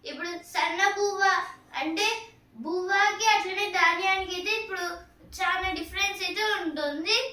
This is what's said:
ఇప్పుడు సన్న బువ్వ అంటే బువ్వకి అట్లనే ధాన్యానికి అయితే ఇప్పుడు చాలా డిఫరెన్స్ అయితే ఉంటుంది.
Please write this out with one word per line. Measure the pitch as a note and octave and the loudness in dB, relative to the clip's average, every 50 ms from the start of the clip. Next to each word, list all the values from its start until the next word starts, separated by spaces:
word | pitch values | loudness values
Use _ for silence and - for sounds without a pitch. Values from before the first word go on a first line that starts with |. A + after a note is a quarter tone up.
| - | -12
ఇప్పుడు | C#4+ C#4 - F4 F4 | -12 -10 -8 -8 -8
సన్న | E4+ E4 - - - D4+ - E4 E4 F4 G4 G4+ | -8 -10 -12 -4 0 0 0 0 2 4 2 2
బువ్వ | G4+ G4+ G4+ G4+ G4 G4 G4 F#4+ F#4 F4 F4+ - - - - - - | 4 2 0 0 2 4 4 4 4 4 0 -4 -10 -18 -20 -10 -6
అంటే | B3+ C#4+ D#4+ E4 F#4+ G#4+ A4 A4+ A4 - - - - _ _ _ | -4 -2 -2 0 2 2 0 0 -2 -6 -14 -20 -20 _ _ _
బువ్వకి | A3+ A#3+ D#4+ F4 F4+ F#4 F#4 G4+ G4+ G4+ G#4+ G#4 G#4 A4 | -10 -6 -4 -2 -2 0 2 4 4 4 4 2 2 4
అట్లనే | A4 G#4 G4+ G4 F#4+ F#4+ F#4+ G#4 G4 | 4 4 4 2 -2 -2 -2 -4 -2
ధాన్యానికి | F4+ F4+ F4 F4+ F4+ F4 F#4+ F#4+ F#4+ F#4+ F#4+ F4 F4+ | 2 4 4 4 4 2 2 2 2 0 -2 -4 -6
అయితే | F4+ F4+ G4+ | -6 -2 -2
ఇప్పుడు | A4 A4+ A4 G#4 F#4+ F4+ F4 F4 E4+ E4+ - - _ _ - - - F#4 | -2 -2 -4 -6 -6 -4 -4 -6 -6 -8 -14 -20 _ _ -20 -18 -6 -2
చాలా | F#4 F#4 F#4+ F#4 F#4 F#4+ | 0 0 0 0 0 -2
డిఫరెన్స్ | F#4 - E4 - F#4 F#4+ G4+ G4 G4 F#4+ F#4 | -4 -4 -6 -6 -2 -2 -2 -2 -2 -4 -6
అయితే | F4+ F4 G#4 G#4+ | -6 -2 -2 0
ఉంటుంది. | G#4+ G#4 G4 F4+ D#4+ D4 D4 D4 C#4+ C#4+ D4+ E4 F4 G#4+ A#4+ C5+ - | 0 0 0 -2 -4 -2 -2 -2 -2 -2 -4 0 2 2 2 2 -4